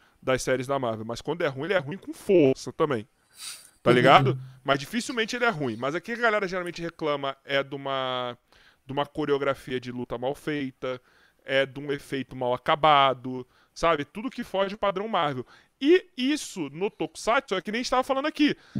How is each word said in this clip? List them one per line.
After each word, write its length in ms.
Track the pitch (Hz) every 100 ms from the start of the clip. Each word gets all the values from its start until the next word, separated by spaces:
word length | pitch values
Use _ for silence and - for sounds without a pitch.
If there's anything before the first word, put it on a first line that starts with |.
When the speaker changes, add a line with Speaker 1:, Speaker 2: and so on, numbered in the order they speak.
| _ _
Speaker 1:
das 200 | - 127
séries 240 | 139 127 127
da 120 | 139
Marvel, 260 | 123 110
mas 160 | 110 117
quando 220 | - 170
é 60 | 165
ruim, 160 | 131
ele 100 | 160
é 40 | -
ruim 180 | 135 196
com 140 | -
força 600 | 320 - 185 135 131 -
também. 340 | - 156 123 104 _ _ - - - - _
Tá 80 | -
Speaker 2:
Uhum. 60 | 123
Speaker 1:
ligado? 420 | 123 156 185 135 - -
Mas 160 | - 147
dificilmente 560 | - 226 - 247 220
ele 100 | 247
é 40 | 240
ruim. 260 | 156 135 107
Mas 180 | 135 170
aqui 160 | 190
a 40 | 226
galera 300 | 240 214 196
geralmente 340 | 185 175 170
reclama 560 | 170 - 156 143 139 135
é 200 | - 139
de 100 | 139
uma, 640 | 139 139 135 131 127 123 120 _ _ _ _ -
de 60 |
uma 120 | 135
coreografia 760 | 143 - 147 143 139 135 - 127
de 100 | 120
luta 260 | 123 120 120
mal 180 | 123 139
feita, 640 | - 147 135 - 127 127 _ _ _ _
é 220 | - 135 135
de 140 | 131
um 100 | 147
efeito 460 | 143 - 139 127 131
mal 180 | 123
acabado, 920 | 123 - 156 156 143 135 123 127 127 127 _ _
sabe? 300 | - 170 160
Tudo 260 | 143 202 214
que 140 | -
foge 320 | 240 190 196 208
do 20 |
padrão 300 | 202 185 214
Marvel. 360 | 202 151 127 117 - _ -
E 220 | 277 359 - -
isso 540 | 254 302 - 190 139
no 160 | 147 202
Tokusatsu 680 | - 160 - - 247 - 190
é 40 |
que 120 | 208
nem 80 | 220
a 20 |
gente 80 | 254
tava 140 | 254
falando 220 | 254 269 294
aqui. 300 | - 294 - - 139